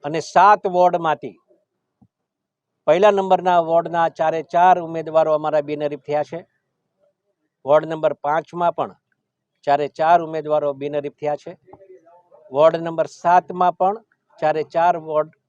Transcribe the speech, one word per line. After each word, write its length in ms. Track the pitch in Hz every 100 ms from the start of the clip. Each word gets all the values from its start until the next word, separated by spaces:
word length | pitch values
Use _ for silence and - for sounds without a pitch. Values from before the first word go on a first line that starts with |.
અને 160 | 147 160
સાત 420 | 147 185 190 214 202 180
વોર્ડમાંથી 600 | 180 175 165 147 131 92 _ _ _ _ _ _ _ _ _ _ _ _ _ _ -
પહેલા 260 | 160 208
નંબરના 460 | 202 190 185 180 175 165
વોર્ડના 360 | 165 170 170 165 -
ચારે 220 | 160 160 151
ચાર 200 | 175 180 180
ઉમેદવારો 520 | 165 165 156 160 156
અમારા 280 | 156 156 151
બિનહરીફ 420 | 143 151 147 143
થયા 240 | - 147 151
છે. 100 | 170 190 _ _ _ _ _ _ _ _ _ _ _
વોર્ડ 220 | 131 151 160
નંબર 260 | 160 156 143
પાંચમાં 520 | 147 156 156 170 175
પણ 220 | 165 120 - _ _ _ _ _ _ -
ચારે 200 | 143 143 -
ચાર 200 | 160 175
ઉમેદવારો 500 | 160 160 151 151 147
બિનહરીફ 420 | 135 143 147 143 _
થયા 240 | 147 147
છે. 100 | - 185 _ 190 - - _ _ _ _ _
વોર્ડ 280 | 131 160 165
નંબર 260 | 165 165 151
સાતમાં 720 | - 175 180 175 180 180 170
પણ 240 | 185 220 _ _ _ _
ચારે 240 | 156 156
ચાર 300 | 151 165 170 170
વોર્ડ 300 | 156 151 156 _